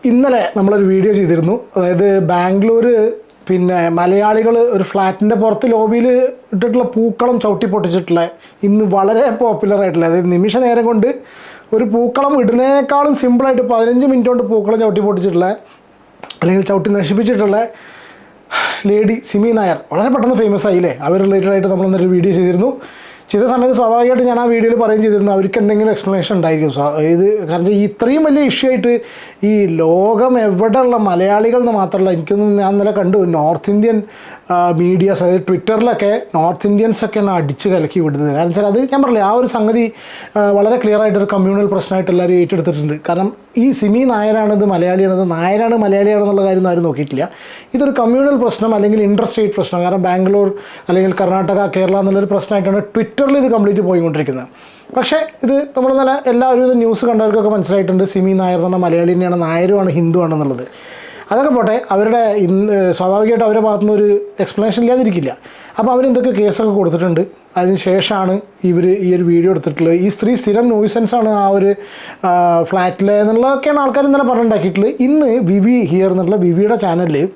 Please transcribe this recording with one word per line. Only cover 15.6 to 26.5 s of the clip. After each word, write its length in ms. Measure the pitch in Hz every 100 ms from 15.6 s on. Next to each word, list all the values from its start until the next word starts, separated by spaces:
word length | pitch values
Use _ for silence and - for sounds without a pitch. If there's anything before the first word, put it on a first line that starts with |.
| - - _ _ _ - - -
അല്ലെങ്കിൽ 240 | 170 190 196
ചവിട്ടി 180 | 196 208 202
നശിപ്പിച്ചിട്ടുള്ള 580 | 156 202 220 226 208 208 226 - - - - - - - _ - - - 202
ലേഡി 300 | 208 214 226 -
സിമി 200 | 202 226 226
നായർ 160 | 190 160 -
വളരെ 180 | 156 233
പെട്ടെന്ന് 260 | 262 233 247
ഫേമസ് 240 | 220 202 208
ആയില്ലേ? 280 | 180 180 123 143
അവർ 120 | 185 196
റിലേറ്റഡ് 260 | 196 190 196
ആയിട്ട് 120 | 190
നമ്മൾ 180 | 185 190
ഇന്നൊരു 280 | 185 180 180
വീഡിയോ 180 | 185 180
ചെയ്തിരുന്നു. 320 | 180 180 240 - - - - - -
ചെയ്ത 140 | 208 240
സമയത്ത് 240 | 254 254 240
സ്വാഭാവികമായിട്ട് 480 | 233 233 240 254 247
ഞാൻ 80 | 240
ആ 20 | 240
വീഡിയോയിൽ 240 | 233 226 233
പറയുകയും 200 | 226 214 220
ചെയ്തിരുന്നു, 260 | 208 202
അവർക്ക് 260 | 196 190 226
എന്തെങ്കിലും 300 | 208 208 214
എക്സ്പ്ലനേഷൻ 400 | 208 196 190 165 190
ഉണ്ടായിരിക്കും. 340 | 165